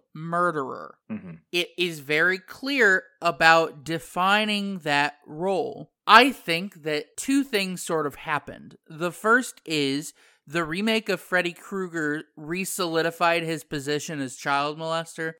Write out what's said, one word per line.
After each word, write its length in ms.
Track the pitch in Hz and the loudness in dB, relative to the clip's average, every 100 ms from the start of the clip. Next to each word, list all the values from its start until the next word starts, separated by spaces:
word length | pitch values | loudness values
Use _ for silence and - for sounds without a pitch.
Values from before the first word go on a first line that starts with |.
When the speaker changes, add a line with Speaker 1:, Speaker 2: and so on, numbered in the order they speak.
| _ | _
Speaker 1:
murderer. 840 | 156 165 170 175 156 131 104 76 - - | -12 -4 2 2 0 -4 -8 -14 -18 -12
Speaker 2:
Mm-hmm. 220 | 220 180 165 _ | -10 -10 -16 _
Speaker 1:
It 200 | 175 170 - | -2 -2 -2
is 220 | 175 156 | -4 -4
very 380 | 135 151 175 185 | -2 2 2 0
clear 640 | - - 262 277 214 185 - - | -6 -10 -2 4 4 4 0 -4
about 640 | 170 165 165 165 160 147 | -2 6 8 8 4 -4
defining 920 | 135 160 - 180 185 208 214 208 202 185 | -6 -6 -6 -2 2 2 2 -2 -4 -6
that 340 | 151 143 143 - - | 0 2 2 -2 -14
role. 640 | 151 185 185 131 - 165 _ - | -4 -2 0 -2 -6 -14 _ 8
I 240 | 220 269 | 8 8
think 520 | - - 165 196 165 | 2 -4 -4 -4 -8
that 340 | 151 151 - - | -4 -4 -4 -8
two 260 | - 277 | -2 0
things 400 | 269 208 190 175 | 0 -2 -2 -6
sort 240 | - 160 147 | -4 -2 -2
of 100 | - | -6
happened. 600 | 165 147 - - - - - | -4 -4 -4 -16 -18 -20 -18
The 220 | 156 175 | -6 -6
first 500 | 165 214 240 240 - | -2 2 2 2 -8
is 480 | - 156 139 139 156 - _ _ - | -4 0 0 -2 -6 -14 _ _ -6
the 160 | 165 | -4
remake 460 | 156 175 220 220 214 | -2 -2 0 0 0
of 140 | 185 | -4
Freddy 320 | - 180 175 | 0 0 0
Krueger 720 | 170 - 196 180 165 151 151 - - | -4 -8 -6 -6 -4 -2 -4 -8 -14
re-solidified 1080 | 151 175 190 - 175 165 160 165 170 170 | -8 -6 -4 -4 -2 0 0 2 2 2
his 200 | 160 156 | -2 -6
position 560 | - 151 135 147 156 151 | -6 -6 -4 -4 -4 -8
as 160 | 131 - | -8 -6
child 420 | 147 143 147 156 | -2 -2 -2 -4
molester 540 | 160 165 165 - 160 | -6 -6 -6 -8 -10